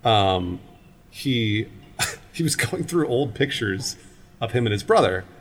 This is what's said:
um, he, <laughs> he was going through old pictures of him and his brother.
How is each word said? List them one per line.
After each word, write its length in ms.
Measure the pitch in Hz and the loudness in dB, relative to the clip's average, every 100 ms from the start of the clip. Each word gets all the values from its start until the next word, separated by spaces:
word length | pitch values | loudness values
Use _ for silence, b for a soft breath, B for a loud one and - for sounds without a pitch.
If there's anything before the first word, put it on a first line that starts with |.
um, 540 | 117 107 98 92 87 87 - - - - - | 4 4 4 2 -2 -8 -12 -20 -20 -20 -20
he, 580 | - 139 123 110 104 110 - - - | -8 -2 0 0 -2 -4 -12 -16 -6
<laughs> 320 | - - - | -6 -6 -14
he 120 | - | -4
was 120 | 160 | -2
going 280 | - - 180 | 0 -2 -4
through 220 | - 170 147 | -2 0 2
old 280 | 123 135 | 0 0
pictures 640 | 107 143 - 107 95 - - B B B - | -2 -2 -2 -2 -2 -6 -10 B B B -8
of 120 | 117 | -2
him 120 | 123 | 0
and 60 | 113 | 0
his 100 | 104 | -2
brother. 420 | - 220 110 92 - - | 2 4 4 0 -6 -20